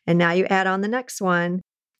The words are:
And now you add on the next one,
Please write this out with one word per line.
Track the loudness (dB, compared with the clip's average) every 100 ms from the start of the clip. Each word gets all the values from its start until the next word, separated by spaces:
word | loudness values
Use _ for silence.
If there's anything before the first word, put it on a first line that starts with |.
| 0
And | 2
now | 2
you | 2 0
add | 0 0
on | -2
the | -2
next | -4 -6 -6
one, | -2 0 0 -4 -8 _ _